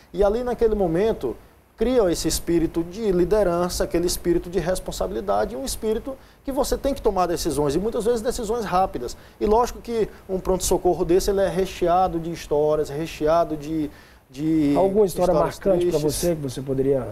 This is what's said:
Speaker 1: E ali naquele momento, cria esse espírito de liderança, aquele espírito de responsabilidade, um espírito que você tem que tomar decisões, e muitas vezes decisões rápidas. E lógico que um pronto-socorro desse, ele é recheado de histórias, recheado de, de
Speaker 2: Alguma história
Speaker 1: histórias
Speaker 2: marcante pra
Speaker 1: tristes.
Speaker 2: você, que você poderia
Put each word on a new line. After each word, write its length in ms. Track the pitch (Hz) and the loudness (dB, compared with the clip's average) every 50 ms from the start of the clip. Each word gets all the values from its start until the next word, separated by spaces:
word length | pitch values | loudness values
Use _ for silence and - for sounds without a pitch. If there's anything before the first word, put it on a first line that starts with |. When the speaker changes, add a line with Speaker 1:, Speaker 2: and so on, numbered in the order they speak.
| - _ - | -20 _ -2
Speaker 1:
E 120 | 175 202 | 0 2
ali 180 | 202 214 240 247 | 2 2 0 -2
naquele 320 | 247 233 - 233 220 214 | -4 -2 2 2 2 2
momento, 640 | 208 196 170 160 175 208 226 202 - - 117 104 - - - _ _ _ _ _ | 2 0 2 2 2 2 0 0 -2 -4 -6 -6 -6 -12 -20 _ _ _ _ _
cria 340 | - 226 240 262 247 208 175 | -4 -2 2 4 4 4 4
esse 160 | 160 - - - | 2 0 -2 -2
espírito 540 | - - - - 170 170 160 160 - 165 165 | -2 -2 -2 0 0 2 2 0 -2 -2 -4
de 300 | 175 175 220 233 202 180 | -4 -6 -4 -2 0 2
liderança, 720 | 180 185 165 202 214 202 180 170 175 175 180 - - 190 | 2 2 2 2 2 2 2 2 0 0 -2 -2 -2 -4
aquele 220 | 180 - 170 175 | 0 0 0 0
espírito 440 | 175 - - - 175 170 175 175 175 | 0 -2 -2 0 0 0 0 0 -2
de 80 | 170 196 | -4 -4
responsabilidade, 960 | 151 175 185 - - - - - 190 185 196 226 208 196 196 202 220 196 226 | -2 -2 -2 -4 -4 -8 -8 -6 -6 -4 -6 -6 -4 -2 0 0 0 -2 -4
um 80 | 262 269 | -8 -8
espírito 520 | 254 - - - 214 214 233 - 269 262 - - - - _ - | -8 -8 -6 -4 -2 -4 -4 -4 -8 -12 -12 -14 -20 -20 _ -10
que 60 | - | -6
você 260 | 254 285 247 - 240 | -2 -2 -2 -2 -2
tem 160 | 220 - 277 269 | -2 -2 -2 -2
que 80 | - | 0
tomar 260 | - 226 202 185 180 | 0 0 0 2 0
decisões, 480 | 170 170 147 - 170 139 139 147 143 135 | 0 0 -2 -2 -2 0 0 0 0 0
e 20 | 175 | 0
muitas 260 | 190 226 220 247 190 | 0 -2 -2 -2 0
vezes 160 | 233 247 226 | 0 0 0
decisões 440 | 214 262 - - 233 190 226 240 214 | 0 -4 -4 -4 -4 -4 -4 -4 -4
rápidas. 520 | 165 175 185 190 185 - 127 120 117 - - - - - - | -2 0 0 0 0 -2 -6 -8 -8 -10 -12 -18 -18 -8 -2
E 60 | 220 | 0
lógico 340 | 208 214 233 247 226 - 214 | 2 4 4 2 2 -2 -8
que 280 | - 240 233 226 196 185 - - - - | -10 -6 -2 -2 -2 -2 -4 -12 -10 -6
um 120 | 190 185 | -6 -4
pronto-socorro 640 | - 180 190 180 - - 190 165 - 180 170 147 180 | -2 0 -2 0 0 0 0 2 2 2 2 2 2
desse, 260 | 160 175 190 185 208 | 2 2 2 4 4
ele 100 | 202 196 | 4 4
é 80 | 196 175 | 4 4
recheado 720 | 160 185 190 185 - - 180 170 170 185 190 180 170 165 | 2 0 -2 -2 -2 -2 0 2 4 4 4 2 0 -2
de 120 | 160 170 | -4 -6
histórias, 580 | 165 143 - - 156 147 151 151 151 151 147 139 | -8 -8 -6 0 2 2 4 4 2 2 0 -2
recheado 680 | 139 147 165 - - - 151 151 160 170 170 156 156 | -4 -6 -6 -6 -6 -2 0 2 4 4 2 0 -2
de, 340 | 151 143 151 160 160 151 139 - - - - - - _ _ | -8 -6 -6 -4 -4 -4 -4 -6 -12 -20 -20 -20 -20 _ _
de 460 | 135 131 151 156 160 160 147 143 143 | -10 -6 -2 0 2 2 4 4 4
Speaker 2:
Alguma 300 | 165 185 196 190 214 208 | 4 4 4 4 4 2
história 260 | 185 - - 180 175 170 | 2 2 0 2 2 4
Speaker 1:
histórias 240 | 151 160 156 - | 4 2 0 -2
Speaker 2:
marcante 300 | - - 196 185 175 175 | -2 0 2 2 2 2
pra 120 | 175 160 147 | 2 2 2
Speaker 1:
tristes. 40 | 151 | 0
Speaker 2:
você, 320 | 151 127 - 175 175 170 | 0 -2 0 0 -2 -2
que 80 | 156 143 | -2 -4
você 180 | 131 117 143 | -6 -6 -6
poderia 420 | 131 139 131 131 131 139 139 131 117 104 | -6 -4 -2 0 2 2 0 0 -2 -4